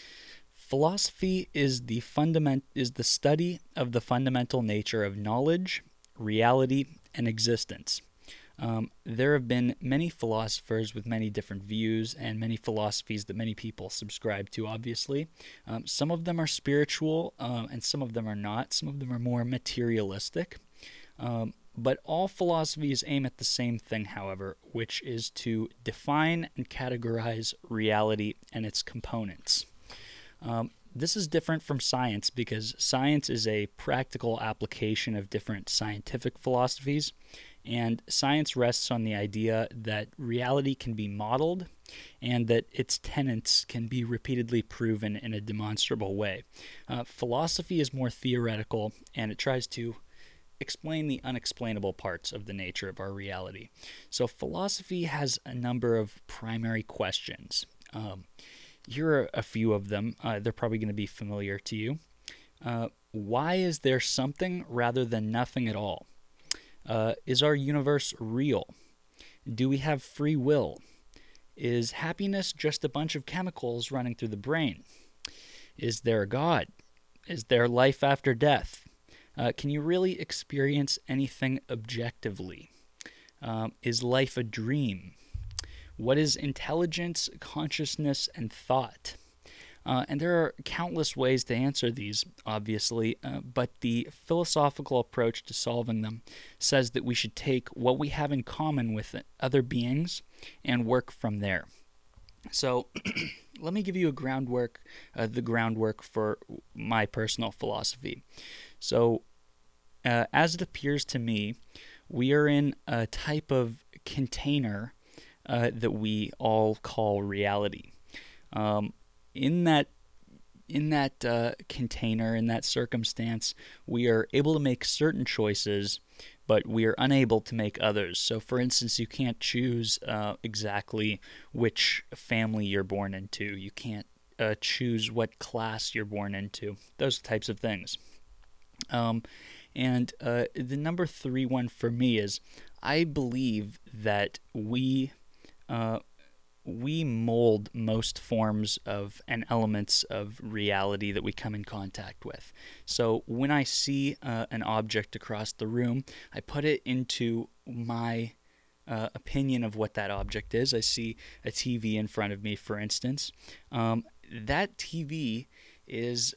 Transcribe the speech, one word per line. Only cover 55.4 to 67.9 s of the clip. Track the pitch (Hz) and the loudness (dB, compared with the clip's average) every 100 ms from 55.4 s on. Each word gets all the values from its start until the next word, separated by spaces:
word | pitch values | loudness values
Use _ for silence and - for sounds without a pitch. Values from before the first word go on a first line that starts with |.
a | - | -6
number | 123 120 123 120 113 | -4 -2 0 2 2
of | 107 - - | 0 -6 -16
primary | - 113 113 113 113 | -10 -6 -4 -2 -2
questions. | - - 95 - - - - - - - - | -4 -4 -2 -2 -4 -12 -6 -6 -6 -10 -12
Um, | 110 107 95 - - - - - - - | -8 -8 -10 -14 -20 -20 -20 -20 -20 -10
here | 123 160 | -2 4
are | 143 113 | 4 4
a | - | -2
few | 110 113 113 | -2 2 4
of | 104 98 | 4 2
them. | 101 113 - | -2 -2 -4
Uh, | 117 104 | -4 -2
they're | 110 | -2
probably | - 117 110 | 0 0 0
gonna | 107 | -2
be | 104 98 | -2 -4
familiar | - 104 104 101 98 | -6 -6 -4 -4 -4
to | - | -4
you. | 110 110 156 - _ - - - - | -4 -2 -4 -8 _ -20 -20 -20 -10
Uh, | 127 117 113 _ _ | -4 -2 -4 _ _
why | 107 101 120 156 185 | -8 0 0 2 2
is | 180 156 | 2 2
there | 135 131 | 2 2
something | - - 135 - 185 180 - | 2 0 0 0 -2 -4 -4
rather | 120 120 127 | 0 2 2
than | 120 113 107 | 2 0 0
nothing | 117 123 135 117 | 0 0 0 -2
at | |
all? | 101 104 82 - - - - - - - - - | -2 -2 -4 -8 -20 -20 -16 -10 -10 -12 -12 -2
Uh, | 113 110 - | 0 2 0
is | - 127 | 0 4
our | 147 | 4
universe | 147 135 147 135 | 4 2 2 4